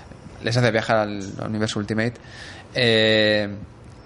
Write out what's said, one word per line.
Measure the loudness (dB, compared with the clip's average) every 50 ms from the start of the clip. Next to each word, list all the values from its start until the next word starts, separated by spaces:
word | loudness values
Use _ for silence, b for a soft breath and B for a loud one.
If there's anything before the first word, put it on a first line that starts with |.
| B B B -20 -20 -20 -14 -8 -4
les | -2 0
hace | 2 2 4
viajar | 2 2 2 2 2
al, | 2 2 0 -4 -8 -8 -10 -10 -8
al | -6 -6
universo | -4 -2 -2 -2 -2 -2
Ultimate, | -4 -2 -2 -2 -2 -2 -4 -8 B B B B B B B B B B -2
eh, | 2 4 4 4 6 6 6 4 4 4 4 2 2 0 -2 -6 -10 -14 -16 -20 -20 -20 -20 -20 -16 -6